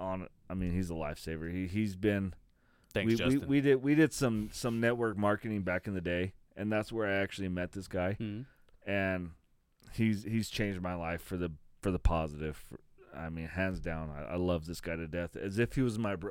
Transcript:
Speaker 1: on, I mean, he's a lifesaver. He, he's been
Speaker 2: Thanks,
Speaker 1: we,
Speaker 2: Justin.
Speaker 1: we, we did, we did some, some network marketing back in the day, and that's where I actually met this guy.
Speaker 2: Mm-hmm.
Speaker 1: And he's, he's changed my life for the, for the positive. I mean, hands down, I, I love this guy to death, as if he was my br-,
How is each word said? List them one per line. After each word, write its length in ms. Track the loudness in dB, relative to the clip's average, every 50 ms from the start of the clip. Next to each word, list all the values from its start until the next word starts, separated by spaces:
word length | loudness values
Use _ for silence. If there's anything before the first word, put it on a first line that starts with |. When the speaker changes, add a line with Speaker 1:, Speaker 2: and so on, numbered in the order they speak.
Speaker 1:
on, 300 | -4 -4 -4 -4 -6 -8 -12 _ _ -6
I 40 | -4
mean, 180 | -2 0 2
he's 180 | 2 2 0 0
a 40 | -2
lifesaver. 580 | -2 -4 -4 -4 -6 -6 -6 -6 -4 -4 -4
He, 160 | -4 -4 -4 -2
he's 280 | 0 0 0 0 0 0
been 360 | 2 2 2 2 0 -2 -4 -8 -14 _ _ _ _ _ _ _ _ _ -4
Speaker 2:
Thanks, 180 | 0 2 2
Speaker 1:
we, 40 | 2 4
Speaker 2:
Justin. 220 | 4 4 2 2
Speaker 1:
we, 40 | 2 2
we 140 | 2 4
did, 220 | 6 6 4 4 4
we 120 | 4 6
did 180 | 6 6 6 4
some, 360 | 2 2 2 2 0 -2 -4 -6
some 260 | -4 -2 -2 0 4
network 380 | 4 4 4 4 2 0 2 4
marketing 460 | 4 4 4 2 0 -2 -2 -2 0
back 220 | 0 0 0 -2 -2
in 60 | -2
the 40 | -2
day, 300 | 0 0 0 2 0 0 -4 -8 -18 _ _
and 160 | -4 -2 0
that's 220 | 0 0 0 -2 -2
where 140 | -2 0 2
I 60 | 2
actually 340 | 2 0 0 -2 -4 -4 -2
met 240 | 0 -2 -2 -4 -4
this 160 | -8 -10 -4
guy. 260 | -2 0 0 0 0 -2
Speaker 2:
Mm-hmm. 220 | -4 -6 -6 -8 -10 -12 _ _ -20 -20 -20 -12 -6 -2
Speaker 1:
And 420 | 0 0 2 2 0 0 -2 -6 -10 -14 _ _ _ _ _ _ _ _ -20 -10 0
he's, 300 | 2 4 4 4 2 0
he's 260 | -2 0 0 0 0
changed 320 | -2 -2 -2 -2 -2 -2
my 140 | -4 -4 -4
life 260 | -4 -2 -4 -4 -4
for 140 | -4 -6 -4
the, 160 | -2 -2 -2 -4 -8 -14 -20 -20 -4
for 100 | 0 0
the 80 | 0 2
positive. 640 | 4 4 4 4 2 0 -4 -4 -6 -6 -6 -8 -12 -14 -16 -18 -18 _ -20 -20 -20 -16 -12
I 140 | -10 -8 -8
mean, 180 | -6 -6 -6 -6
hands 320 | -2 -2 0 0 -2 -2
down, 300 | -4 -4 -4 -4 -4 -6
I, 220 | -6 -8 -8 -4 -2
I 20 | 0
love 280 | 2 2 2 0 0
this 140 | -4 -8 -6
guy 160 | -4 -4 -4
to 120 | -4 -4 -4
death, 280 | -4 -4 -4 -4 -4
as 240 | -6 -6 -2 0 0
if 140 | 0 2 2
he 60 | 2
was 180 | 2 2 2 0
my 160 | -2 -2 -2
br-, 140 | -2 -4 -6